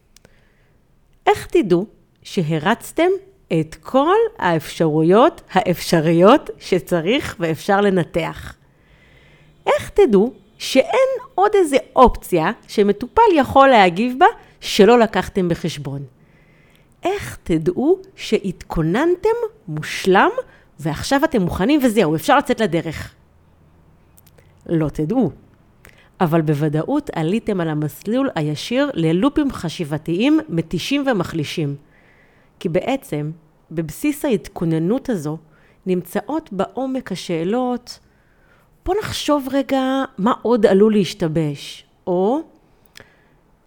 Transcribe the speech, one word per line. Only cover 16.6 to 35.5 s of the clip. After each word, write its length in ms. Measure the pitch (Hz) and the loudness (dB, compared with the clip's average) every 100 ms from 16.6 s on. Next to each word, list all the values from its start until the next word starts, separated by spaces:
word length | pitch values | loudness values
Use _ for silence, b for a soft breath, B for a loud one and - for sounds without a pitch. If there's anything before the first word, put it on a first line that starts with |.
| b b b b | b b b b
איך 360 | 349 403 - - | -6 -6 -8 -10
תדעו 560 | - 160 165 180 277 381 - - | -4 -2 -2 0 0 0 -2 -16
שהתכוננתם 1120 | - 214 190 - - 170 160 214 339 359 427 480 453 - - | -4 -4 -2 -10 -6 -2 0 2 0 0 2 4 2 0 -10
מושלם 640 | 156 - - 190 190 302 508 - b b b | -8 -8 -4 4 6 4 2 -8 b b b
ועכשיו 400 | 156 147 - 277 | -6 -6 -2 0
אתם 180 | 262 233 | 0 0
מוכנים 380 | 170 - 208 302 | -2 0 0 2
וזהו, 300 | 254 214 160 | 2 2 2
אפשר 240 | 156 285 269 | 0 2 2
לצאת 220 | 269 240 | 2 -2
לדרך? 540 | 208 165 160 - - - _ _ _ _ _ _ _ _ _ _ _ _ b b - | -2 -2 -4 -10 -14 -18 _ _ _ _ _ _ _ _ _ _ _ _ b b -4
לא 220 | 165 151 | -2 -2
תדעו. 420 | - 156 262 170 - _ _ _ _ - b b - | -4 -2 0 -2 -4 _ _ _ _ -20 b b -4
אבל 220 | 175 165 | 0 2
בוודאות 680 | 156 143 156 151 - 285 - | 0 0 0 -2 -2 -4 -4
עליתם 460 | - 160 220 - 190 | -4 -2 -2 -4 -4
על 80 | 160 | -2
המסלול 640 | 151 151 - 196 247 277 | -4 -4 -6 -4 -2 -2
הישיר 560 | 165 151 147 - 247 285 | -4 -4 -6 -4 -2 -2
ללופים 580 | 175 160 175 269 311 277 | -2 0 0 0 0 -4
חשיבתיים 880 | - 165 - 151 151 165 170 269 311 311 | -4 -8 -8 -8 -6 -4 -2 0 0 -2
מתישים 560 | 165 160 175 - 285 269 | -6 -4 -6 -4 -2 0
ומחלישים. 720 | 214 165 165 143 - 143 139 _ b b b b b b b | -2 -2 -6 -6 -4 -6 -6 _ b b b b b b b
כי 80 | 180 | -6
בעצם, 640 | 180 233 269 - 147 151 170 _ _ - | -4 -2 -4 -6 -8 -8 -10 _ _ -12
בבסיס 540 | 165 156 - 294 285 | -8 -8 -6 -6 -4
ההתכוננות 840 | 294 208 - - 165 160 170 262 269 | -2 -4 -4 -6 -2 -2 -2 -2 -4
הזו, 300 | 202 147 160 _ | -6 -6 -10 _